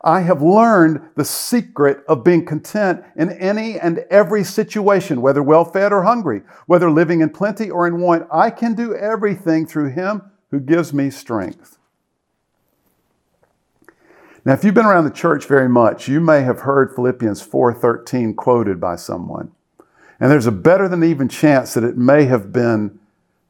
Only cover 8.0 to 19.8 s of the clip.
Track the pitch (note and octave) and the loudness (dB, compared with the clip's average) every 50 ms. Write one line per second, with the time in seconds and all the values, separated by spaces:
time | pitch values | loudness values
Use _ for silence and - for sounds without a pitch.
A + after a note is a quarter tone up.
8 | F3 F3+ E3+ E3 E3 - D3+ E3 G3+ A#3 A3+ - A#3 A#3 A3 F#3+ A#3 A3+ G3 E3 | 0 0 0 0 -2 -4 -2 0 0 0 -2 -4 -6 -6 -4 -4 -6 -6 -6 -6
9 | G3 G#3+ A3+ G#3 G#3+ G#3 G3 F#3+ - E3 D#3+ D#3+ D#3+ - - D#3 D3 C3+ B2+ E3 | -4 -4 -4 -2 -2 -4 -4 -4 -2 -2 -2 -2 -2 -4 -4 -6 -4 -4 -4 -6
10 | F#3 G3 G#3+ G3+ - - _ _ _ - - C#3+ C3 C3 D#3+ F3 E3 - C#3+ C#3+ | -6 -6 -6 -8 -10 -16 _ _ _ -8 -8 -6 -2 0 0 0 0 -2 -4 -4
11 | C#3 C3+ C3 - - - A#2 G#2+ F#2 F2+ - _ _ _ _ _ _ _ _ _ | -4 -4 -6 -10 -10 -8 -6 -6 -6 -8 -12 _ _ _ _ _ _ _ _ _
12 | _ _ _ _ _ _ _ _ _ _ _ _ _ _ _ _ _ _ _ _ | _ _ _ _ _ _ _ _ _ _ _ _ _ _ _ _ _ _ _ _
13 | _ _ _ _ _ _ _ _ _ _ _ _ _ _ _ _ _ _ _ _ | _ _ _ _ _ _ _ _ _ _ _ _ _ _ _ _ _ _ _ _
14 | _ _ _ _ _ _ _ _ - - - - - G#3 F#3+ A#3 A3 G#3+ G3 F3 | _ _ _ _ _ _ _ _ 0 0 0 2 2 2 2 4 4 4 4 4
15 | D#3 C#3 - - - E3+ D#3 C#3+ - - C#3 C3+ C3 B2 B2 A#2+ A#2 G#2+ - - | 2 0 -2 -4 -2 -2 -2 -2 -2 0 2 2 2 4 4 4 4 2 2 -2
16 | - B2+ C3+ D#3 E3+ E3 D#3 C#3+ C3 B2+ A#2 - - C3+ C#3 C#3 C3+ C3 - - | -6 -4 -2 0 2 4 2 2 2 0 -4 -4 -2 -2 2 2 0 0 -2 -4
17 | B2 B2+ B2 B2 B2 G#2+ G2+ - - - - C3+ B2+ A#2+ A2+ - - A#2+ A#2 A#2 | -4 -4 -2 -2 -4 -4 -4 -6 -10 -6 -2 0 0 0 0 0 0 0 0 -2
18 | - - - B2+ A#2+ A2 G#2 - - C3 B2 A#2 A2+ G2+ F#2+ E2+ F2+ F2+ F2 F2 | -6 -6 -4 -4 -4 -4 -4 -4 0 0 2 2 2 -2 -4 -4 -4 -6 -6 -8
19 | - - G2 F2 F2 - - - - - _ _ _ _ _ _ | -10 -10 -10 -10 -10 -10 -12 -12 -14 -14 _ _ _ _ _ _